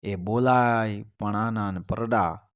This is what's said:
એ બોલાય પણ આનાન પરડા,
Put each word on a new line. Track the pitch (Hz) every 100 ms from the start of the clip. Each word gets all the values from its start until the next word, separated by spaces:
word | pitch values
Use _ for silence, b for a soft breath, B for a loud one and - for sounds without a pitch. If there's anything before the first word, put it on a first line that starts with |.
એ | - 98
બોલાય | 90 113 127 127 120 117 110 104 107 _
પણ | 104 104
આનાન | 110 110 101 92
પરડા, | 90 98 113 117 90 85 _